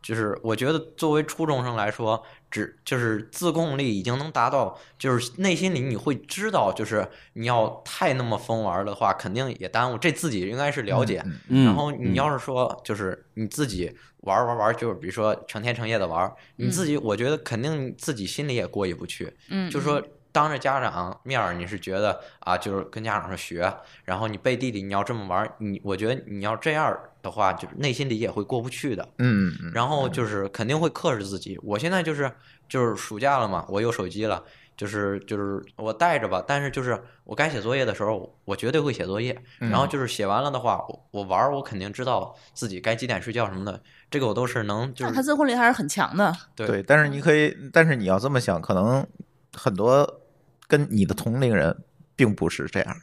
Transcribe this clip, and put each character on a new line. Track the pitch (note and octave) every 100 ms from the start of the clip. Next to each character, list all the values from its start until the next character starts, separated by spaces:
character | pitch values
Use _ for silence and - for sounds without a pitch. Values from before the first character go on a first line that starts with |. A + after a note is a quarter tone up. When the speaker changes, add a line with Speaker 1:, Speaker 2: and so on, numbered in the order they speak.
Speaker 1:
就 | - A2+
是 | G#2+ G2+
我 | A2 G#2+
觉 | B2+
得 | D#3+ D#3 -
作 | D#3+
为 | D3+
初 | D3+ - D#3+
中 | C3+
生 | B2 A2+
来 | G#2
说， | - A2+ A2+ - - _
只， | G#2+ G#2 -
就 | - C3
是 | A#2+ G#2+ A2+
自 | - F3
控 | D#3+ E3 C3+
力 | C3+ G2+
已 |
经 | F#2+ B2+
能 | D#3
达 | C#3 A#2+
到， | C#3 F#2+ - - _
就 | C3+ B2
是 | A#2+ -
内 | F#3+ D#3+
心 | F#3 D#3
里 |
你 | B2+ G#2+
会 | - C3+
知 | - - G#3+
道， | F#3 G#2
就 | F#2
是 | G#2+ G#2+ F#2 - -
你 | - A2+
要 | A#2+ G#2+ - -
太 | - F#3 C3
那 |
么 | A#2+ G#2
疯 | - A2+
玩 | G#2 F2+
儿 | G2+
的 | G2
话， | G#2
肯 | F#2+ G2
定 | G#2+ C3+ -
也 | F#2
耽 | A2+ B2
误。 | A2+
这 | E3+
自 | C#3+ E3
己 | G#2 F#2+
应 | A#2+
该 | D3
是 | C#3
了 | G#2 F#2+ B2
解。 | F2+ E2
Speaker 2:
嗯， | D2+ -
Speaker 3:
嗯。 | B2+ B2+
Speaker 1:
然 | F#2+
后 | D3
你 | C#3 F#2+ F#2+
要 | D3
是 | C3+
说， | - B2+ B2+ -
就 | - G#2
是 | F#2+ - _ -
你 | A2
自 | - C#3
己 | F#2 E2+ - - _
玩 | - G2
儿 | A#2+
玩 | A#2+
儿 |
玩 | G#2+
儿， |
就 | A2+ A#2
是 | F#2
比 | F2
如 |
说 | A2+ G#2+ - -
成 | A2
天 | A#2 A#2
成 | A2+
夜 | A2+
的 | F#2
玩 | E2
儿， | F#2+ - - -
Speaker 4:
嗯。 | B2
Speaker 1:
你 |
自 | E3 E3
己， | D3
我 | A2 G#2
觉 | B2
得 | D#3
肯 | - A2
定 | C#3 D#3 C3 -
自 | - A#2+
己 | F#2+
心 | - D3
里 | A#2+
也 | F2
过 | G2+ F#2+
意 | F2
不 | F2
去。 | - - _ -
Speaker 4:
嗯， | F#3+ F3+
Speaker 1:
就 | D3
是 | C#3+
说， | D3
Speaker 4:
嗯。 | - - _
Speaker 1:
当 | - D3+
着 | C#3
家 | C#3 C3+
长 | A#2 F2 F2+ F#2+
面 | - C3
儿， | F#2+
你 | F2 F2+
是 | G2+
觉 | F#2+ F#2+
得 | G#2 F#2 - -
啊， | - F2+
就 | G#2 G2
是 | F2+
跟 | A2
家 | A2 G#2
长 | -
说 | F#2+
学， | - E2+ F#2 - - -
然 | - F#2
后 | A2
你 | G2+
背 | C3 B2
地 | B2+
里 | G#2
你 | G2
要 | G2
这 | G2+
么 | A#2 G2
玩 | F2+
儿， | A2 -
你， | G#2+ G2 G2+
我 | F#2
觉 | A2
得 | C3 -
你 | G2+
要 | G2+ A2
这 | D#3+
样 | D#3
儿 | C#3+ - - _
的 | F#2+
话， | G#2+ F#2+
就 | F2+ -
是 | -
内 | C#3
心 | A#2+ C3+
里 | A2
也 | A2
会 | F#2+
过 | G2+ B2+
不 | A#2+
去 | - D3 G2
的。 | - -
Speaker 2:
嗯， | B2 G#2 F#2 D2+
嗯， | E2+
Speaker 1:
然 | G#2+ B2+
后 | D3+ C3
就 | - A2+
是 | G#2 G2
肯 | - A2+
定 | D3+
会 | E3
克 | - E3+ A#2
制 |
自 | G2 F#2+
己。 | G2 F#2+
我 | - G#2
现 | D#3+
在 | F#3
就 | D#3+
是， | D3 C#3 - - _ _
就 | C3+ A#2
是 | G2+
暑 | - G#2
假 | C#3 C#3
了 | A2
嘛， | F2+ D#2+
我 | G2
有 | A#2
手 | A2 F#2
机 | F#2+ A2
了， | F2+ - - - -
就 | G#2
是， | G#2 G2+ G2
就 | - G#2
是 | G2+ G2 - -
我 | A2
带 | G#2+ F3 D3+
着 | G#2+
吧， | F#2 -
但 | C#3+
是 | C#3+
就 | C3+
是 | B2 G#2+ - _
我 | - G#2+
该 | D#3
写 | C3+
作 | G#2+ C3+
业 | A#2+
的 |
时 | F#2+
候， | G#2 G#2 - _
我 | - G2
绝 | A2+
对 | D#3
会 | D3
写 | A2+ F2
作 | G2
业。 | B2 - - -
Speaker 2:
嗯。 | A#2
Speaker 1:
然 | A2
后 | C#3
就 | C#3+
是 | B2+
写 | - G2
完 | G#2+
了 | C#3+
的 | C3+
话， | A#2 F#2 -
我， | - _
我 | G2+
玩 | G2 F#2
儿， | C3 C#3+
我 |
肯 | - G2+
定 | G2
知 | G#2
道 | B2+ A2 F#2+ - - -
自 | A#2
己 | F#2
该 | A2 A#2
几 | B2+
点 | G2+
睡 | G2+
觉 | A2+ G#2+
什 | F#2+
么 |
的， | G2 G2 _ - _
这 | C#3+
个 | B2+
我 |
都 | G#2 B2
是 | B2
能， | G#2 G#2 C3 B2+
就 | B2+
是 |
Speaker 4:
那 | C4+
他 |
自 | C4 D4
控 | C#4+
力 |
还 | A#3+ A#3+
是 |
很 | B3 D3+
强 | - E3+ F3
的。 | G3+ F3 - -
Speaker 1:
对。 | A2
Speaker 2:
对， | G2+
但 | F#2+ D3+
是 | D3
你 | C#3
可 | E3 D3+
以， | D3+ - C3+
但 | E3+ D#3+
是 | C3
你 | F#2+
要 | F#2+
这 | B2+
么 | C3+
想， | A#2+ F2
可 | -
能 | F#2 G#2 C3 - - - _ _ -
很 | C3
多 | F#2+ A2 C3+ C#3+ - - _ _ _ -
跟 | D3 C#3+
你 | G#2+ F#2+
的 |
同 | - A#2 B2
龄 | B2+ G2+
人 | D#2 - - _ - -
并 | A#2+
不 | G#2 D#2+
是 | - C#2
这 | G2
样。 | - -